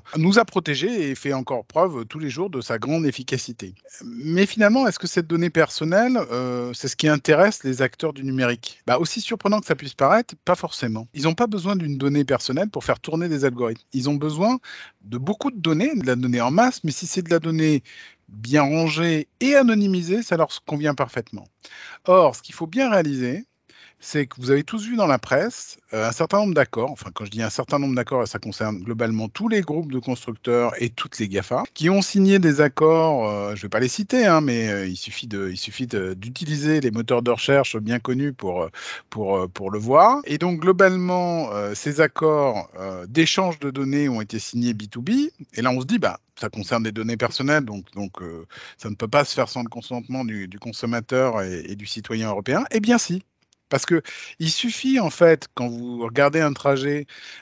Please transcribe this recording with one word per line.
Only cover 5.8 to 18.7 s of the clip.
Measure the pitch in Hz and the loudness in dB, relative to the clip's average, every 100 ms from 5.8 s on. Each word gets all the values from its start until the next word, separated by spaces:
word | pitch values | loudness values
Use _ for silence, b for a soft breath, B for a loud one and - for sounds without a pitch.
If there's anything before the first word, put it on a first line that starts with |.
| 156 190 247 247 139 | 2 2 4 2 0
euh, | 120 127 123 123 | -2 -2 -4 -4
c'est | 123 135 | -6 -8
ce | - | 0
qui | 156 | 2
intéresse | 151 - 151 202 - 135 | 2 4 6 6 4 -4
les | 127 | 0
acteurs | 131 - 160 | -2 0 -6
du | 143 | -4
numérique ? | 135 131 123 120 - - - | -4 0 0 0 -6 -10 0
Bah, | 123 | 2
aussi | 165 - | 2 -4
surprenant | - 226 196 214 | -6 -4 0 -2
que | - | 0
ça | 143 | -4
puisse | 139 - | -4 0
paraître, | 139 214 240 - - | 4 4 2 -6 -2
pas | 180 | 0
forcément. | 170 - 120 110 117 | -2 -4 -4 -4 -8
Ils | 147 | -2
n'ont | 151 | 0
pas | 165 240 | 2 0
besoin | 208 175 196 | 0 -2 -2
d'une | 156 139 | -2 0
donnée | 139 143 | 2 2
personnelle | 139 131 - 135 208 | 2 0 0 -2 -2
pour | 110 - | -4 -2
faire | - | -2
tourner | - 160 175 | -2 -4 -2
des | 147 | 0
algorithmes. | 135 123 117 113 _ | 0 0 -4 -4 _
Ils | 135 131 | -4 -2
ont | 143 | -2
besoin | 151 151 208 254 B B B _ | -2 0 0 0 B B B _
de | 101 120 | -12 -8
beaucoup | 139 214 277 | -4 -4 -4
de | 240 | -4
données, | 165 156 262 | -2 0 0
de | 269 147 | 0 0
la | 123 | 0
donnée | 127 123 | 0 0
en | 120 | 2
masse, | 165 247 - 160 | 4 2 2 -6
mais | |
si | - 180 | -6 -6
c'est | 190 | -6
de | 165 | 0
la | 170 | 0
donnée | 165 160 156 147 B B B B _ | 0 0 2 2 B B B B _
bien | 104 113 147 | -14 0 2
rangée | 139 | 4